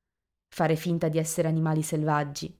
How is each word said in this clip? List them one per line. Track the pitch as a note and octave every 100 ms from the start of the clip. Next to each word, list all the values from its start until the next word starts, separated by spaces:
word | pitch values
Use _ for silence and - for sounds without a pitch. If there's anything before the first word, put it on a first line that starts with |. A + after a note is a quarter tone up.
| _ _ _ _ _
fare | - D#3+ D#3+
finta | F3 E3+ E3
di | D#3
essere | D#3+ - D#3+
animali | D#3+ D#3+ D#3
selvaggi | D#3 D#3+ D3+ D3 D3 C#3+ -